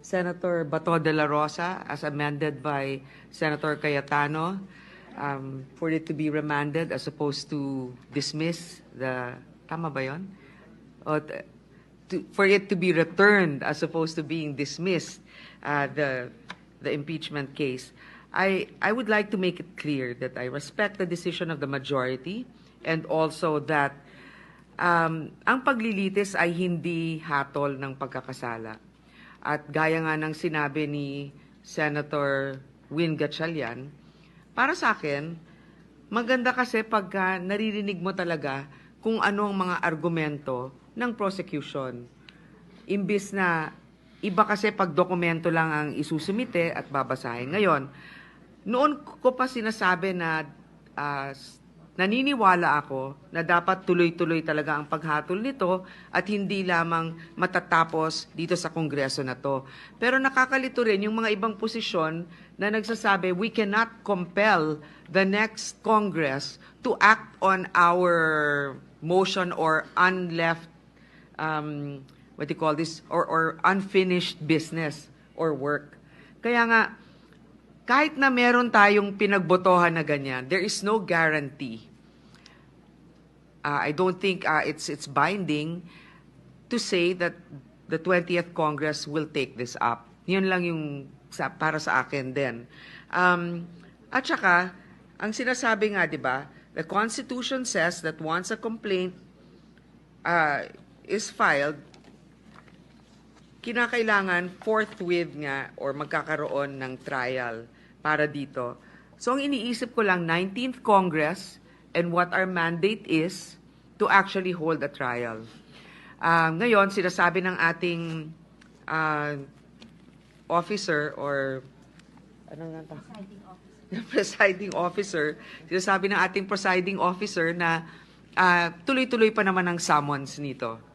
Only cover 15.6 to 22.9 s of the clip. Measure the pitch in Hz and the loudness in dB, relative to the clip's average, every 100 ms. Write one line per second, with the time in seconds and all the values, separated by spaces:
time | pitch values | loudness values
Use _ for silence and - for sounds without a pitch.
15.6 | - 147 143 135 143 127 123 - - - | -2 -2 0 -2 -2 -2 -8 -16 -18 -20
16.6 | - - 135 147 147 156 - 147 139 139 | -20 -8 -4 -4 -4 -8 -6 -8 -8 -4
17.6 | 139 127 - - - - - - 190 190 | -4 -4 -10 -20 -20 -20 -6 0 2 0
18.6 | - - 190 226 214 214 208 208 185 175 | -4 -2 0 0 2 0 2 0 0 -2
19.6 | 175 - 147 143 127 123 131 - 127 139 | -14 -8 -4 -4 -4 -6 -8 -6 -8 -8
20.6 | - - 202 202 180 170 175 170 170 151 | -8 -2 -2 -2 -4 -2 -6 -4 -6 -4
21.6 | 139 139 139 139 127 131 165 214 254 - | -4 -4 -2 -2 -2 -4 -8 -10 -10 -18
22.6 | - - - | -20 -10 -2